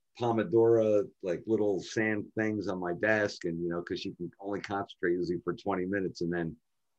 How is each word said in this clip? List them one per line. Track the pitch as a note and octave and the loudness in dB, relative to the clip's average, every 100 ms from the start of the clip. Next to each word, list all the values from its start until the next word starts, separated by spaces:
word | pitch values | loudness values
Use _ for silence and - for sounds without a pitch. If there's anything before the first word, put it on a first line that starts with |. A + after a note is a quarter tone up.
| _ - | _ -4
Pomodoro, | A#2+ A2 F#2 A2+ A2+ A2+ G#2+ G#2 F#2 - | 0 2 4 6 6 6 6 4 2 -4
like, | F#2+ E2+ G#2+ | -4 -4 0
little | A2 G#2 F#2 | 2 2 0
sand | - A#2 A2 G#2 G2 - | -2 0 0 0 -4 -2
things | G#2+ G#2+ F#2 | -2 -2 -2
on | F#2 | -4
my | F2+ | -4
desk | F2 G#2 G#2+ G#2 - | 0 2 2 0 -2
and, | E2+ E2 | -6 -2
you | F2 | -2
know, | E2+ | -4
'cause | F2 F#2 | -4 -6
you | G2 | -6
can | F2+ E2+ - | -8 -12 -10
only | G2 G2+ | -8 -6
concentrate | - G2+ G2+ - F2+ | -4 -6 -6 -2 0
usually | F2+ E2+ F2 | 0 0 -2
for | F2 | -4
twenty | E2+ G2+ F#2 F#2 | -4 -2 -2 0
minutes | G2 F2+ - | -2 -2 -4
and | E2+ | -2
then | F2 E2 D#2+ _ _ _ | -2 -4 -8 _ _ _